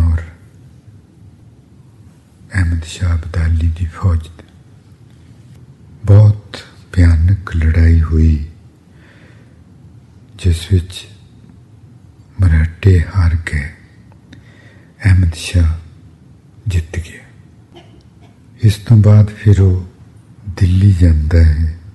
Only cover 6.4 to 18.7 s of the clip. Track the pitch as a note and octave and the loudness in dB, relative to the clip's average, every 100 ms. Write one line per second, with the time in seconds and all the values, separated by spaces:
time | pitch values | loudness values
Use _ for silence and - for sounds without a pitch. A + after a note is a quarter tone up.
6.4 | - - - - - F#2 E2+ D#2+ E2+ G2+ | -6 -20 -20 -20 -10 0 2 2 0 -2
7.4 | - E2 D#2+ E2 E2 E2 D2+ D#2+ D#2+ D2+ | -4 -4 -2 2 2 2 0 0 0 0
8.4 | D2+ - - _ _ _ - - - - | -6 -16 -20 _ _ _ -20 -20 -20 -20
9.4 | - _ - - - - _ - - - | -20 _ -20 -20 -20 -20 _ -20 -20 -6
10.4 | F#2 D#2+ - F#2+ D#2+ - - - - - | -4 -2 0 -2 -2 -14 -20 -20 -20 -20
11.4 | - - - - - - - - - - | -20 -20 -20 -20 -20 -20 -20 -20 -16 -2
12.4 | F2+ D#2+ D#2+ - G2 F2+ D#2 F#2+ E2+ E2 | 0 0 -2 -2 2 2 0 -2 -2 -2
13.4 | - D2+ C#2 - - _ - - _ - | -6 -8 -10 -16 -20 _ -20 -20 _ -20
14.4 | - - - - _ - - F2+ F2 - | -20 -20 -20 -20 _ -6 0 2 0 -4
15.4 | - F2+ D#2+ D#2+ - - - _ - - | -4 -2 0 -2 -12 -20 -20 _ -20 -20
16.4 | _ - - F2 - - - - - - | _ -16 -6 -6 -6 -10 -12 -16 -20 -20
17.4 | - _ _ - - - - _ - _ | -20 _ _ -20 -20 -20 -20 _ -20 _
18.4 | _ - G#2+ | _ -2 -2